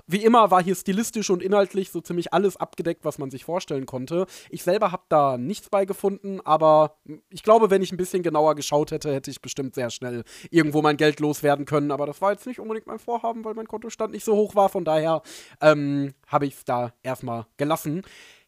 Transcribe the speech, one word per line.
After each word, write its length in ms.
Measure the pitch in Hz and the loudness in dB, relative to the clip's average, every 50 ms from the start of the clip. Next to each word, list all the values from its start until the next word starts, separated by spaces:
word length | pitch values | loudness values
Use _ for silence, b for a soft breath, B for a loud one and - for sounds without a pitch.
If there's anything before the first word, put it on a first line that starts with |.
| B B | B B
Wie 160 | 165 208 208 | -2 0 4
immer 260 | 220 240 240 220 190 | 4 6 6 6 6
war 140 | 185 185 175 | 6 4 4
hier 100 | 180 185 | 2 -2
stilistisch 560 | - - - 190 196 233 - - 220 196 - | -2 -2 -2 -2 -2 -2 -2 -4 -4 -2 -2
und 140 | 196 180 - | -2 -2 0
inhaltlich 480 | 190 202 208 202 185 - 196 190 - | 0 2 2 2 2 0 -4 -6 -4
so 100 | - 175 | -6 -10
ziemlich 320 | 160 - 175 175 165 - - | -8 -6 -6 -6 -4 0 0
alles 240 | 170 202 196 175 - | 2 2 2 0 -4
abgedeckt, 480 | 165 - - - 175 170 165 - - | -8 -10 -8 -6 -6 -6 -6 -6 -6
was 140 | 156 143 - | -8 -6 -6
man 100 | 151 139 | -8 -10
sich 160 | 131 127 - | -10 -12 -8
vorstellen 400 | - 165 185 - - 156 135 135 | -6 -6 -6 -6 -4 -6 -6 -6
konnte. 400 | - - 127 127 131 165 175 190 - B B B B | -6 -8 -10 -8 -4 -4 -4 -4 -4 B B B B
Ich 140 | B 170 - | B -6 -2
selber 280 | 180 180 214 220 185 | 0 0 2 2 0
hab 160 | 170 - _ - | -2 -4 _ 2
da 280 | 170 151 143 139 131 123 | 2 4 4 4 2 -2
nichts 320 | 123 143 208 - - - | -4 -6 -6 -8 -6 -2
bei 160 | - 196 196 | 0 0 0
gefunden, 560 | 190 190 - - 196 196 185 - 196 196 190 - | 0 -2 -2 -2 -4 -4 -4 -8 -10 -10 -6 -2
aber 540 | - 156 156 160 156 156 156 156 151 - _ _ - - - _ _ | 2 2 4 6 6 6 6 6 4 0 _ _ -18 -18 -18 _ _
ich 140 | - 170 - | -20 -2 4
glaube, 260 | - 220 233 226 196 | 6 6 6 6 6
wenn 140 | 190 190 190 | 4 2 2
ich 80 | 175 | 0
ein 60 | 185 170 | -4 -6
bisschen 260 | 185 180 - 190 175 | -6 -4 -4 -4 -2
genauer 320 | 170 151 151 156 156 151 | 0 0 2 2 2 2
geschaut 340 | 147 139 - 147 147 151 - | 0 -2 -2 0 0 0 -2
hätte, 240 | 160 151 - 156 139 | -4 -6 -6 -4 -6
hätte 160 | 135 - - | -6 -6 -10
ich 140 | 135 - - | -14 -14 -14
bestimmt 320 | 123 - - 135 131 - | -12 -10 -8 -8 -8 -6
sehr 160 | 135 123 117 | -6 -6 -6
schnell 320 | - - 131 123 120 120 110 B B B B B | -6 -8 -10 -8 -8 -10 -10 B B B B B
irgendwo 320 | B 170 156 151 143 156 | B 2 2 2 2 2
mein 160 | 151 151 151 139 | 2 2 2 2
Geld 220 | 156 151 143 - | 2 2 2 2
loswerden 460 | 151 147 147 - - 147 143 143 143 | -2 -4 -2 0 0 0 0 0 0
können. 260 | - 147 147 143 147 | -2 -2 0 0 0
Aber 160 | 143 135 143 143 | -2 -4 -4 -6
das 120 | 143 - | -6 -2
war 120 | 190 196 | -2 -2
jetzt 160 | 202 202 - 254 | -2 -2 -6 -12
nicht 120 | 254 - | -12 -10
unbedingt 280 | - 220 220 220 - - | -10 -8 -8 -8 -10 -12
mein 100 | - 214 | -14 -12
Vorhaben, 480 | - - 240 226 226 233 226 233 220 | -8 -6 -6 -4 -4 -6 -6 -6 -8
weil 80 | 220 214 | -10 -10
mein 140 | 226 220 220 | -10 -10 -10
Kontostand 440 | - 214 226 226 - - 220 220 | -10 -12 -12 -12 -10 -8 -8 -8
nicht 140 | - 208 - | -8 -6 -4
so 100 | - 214 | 0 2
hoch 200 | 202 214 202 - | 2 2 2 2
war. 140 | 208 196 190 | 2 2 2
Von 160 | - 196 175 | 2 -2 -2
daher, 360 | 156 156 156 156 165 160 151 - B B B B B B B | 0 0 0 2 0 0 -2 -4 B B B B B B B
ähm, 540 | - 156 151 147 143 143 143 143 139 139 139 _ _ - | 4 4 6 4 2 -2 -2 -2 -4 -6 -8 _ _ -4
hab 140 | - 147 | -2 -2
ich's 240 | 143 139 - - - | -2 -2 -6 -8 -6
da 280 | - 127 123 123 117 - _ - | -4 -2 -2 -2 -4 -8 _ -10
erstmal 420 | 127 131 - - 123 117 117 110 _ _ - | -8 -8 -8 -8 -8 -8 -8 -10 _ _ -4
gelassen. 440 | 143 147 160 156 - 156 147 180 190 B B B B B B B B | -2 -2 -2 -2 -4 -4 -6 -6 -8 B B B B B B B B